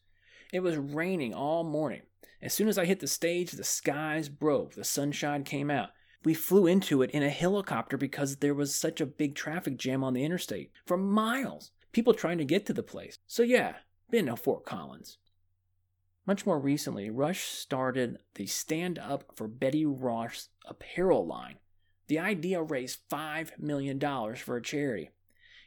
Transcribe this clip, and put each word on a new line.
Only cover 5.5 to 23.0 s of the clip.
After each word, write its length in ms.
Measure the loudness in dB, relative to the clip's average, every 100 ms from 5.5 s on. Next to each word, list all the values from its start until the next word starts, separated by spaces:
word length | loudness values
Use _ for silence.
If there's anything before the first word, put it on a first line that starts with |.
| -2 0
out. 220 | 0 -2 -8 _ _
We 100 | 2
flew 320 | 2 6 8 8
into 340 | 8 6 4
it 100 | 4
in 100 | 2
a 80 | 2
helicopter 640 | 2 2 0 0 -4 -2 -4
because 400 | -4 -2 -4 0
there 160 | 0
was 220 | 2 0
such 260 | 0 -2 -2
a 60 | -4
big 280 | -2 -2
traffic 440 | -2 -6 -6 -4 -4
jam 260 | -2 0
on 80 | 0
the 120 | 0
interstate 480 | 0 -2 -4 -6 -8 -10
for 140 | -2 0
miles. 720 | 2 2 2 0 -4 -8 -16 _ _
People 200 | 2 4
trying 240 | 4 2 0
to 80 |
get 220 | 2 0 0
to 80 |
the 80 | -4
place. 340 | -6 -10 -14 -16 -4
So 160 | 2
yeah, 340 | 4 4 2 -4 -14 _ _
been 160 | 2 2
to 100 | 0
Fort 300 | 0 0 -2
Collins. 500 | -10 -10 -16 -18 -20 _ _ _ _ _ _ _ _ _ _ -2
Much 200 | 0 2
more 120 | 2
recently, 520 | 2 0 0 -6 -4
Rush 340 | -2 0 -2
started 720 | -6 -8 -4 -2 0 0 -2 -4 _
the 120 | -10 -6
Stand 520 | -6 -4 -2 -2 -4
Up 340 | -6 -6 -8
for 120 | -10 -10
Betty 380 | -2 0 2
Ross 640 | 2 0 -2 -2 -4 -8 -16 _ -18
apparel 600 | -16 -8 2 4 4 2
line. 300 | -4 -10 -16 _ _ _ _ -2
The 100 | 0
idea 440 | 0 0 0 0
raised 380 | 0 -2 -4 -8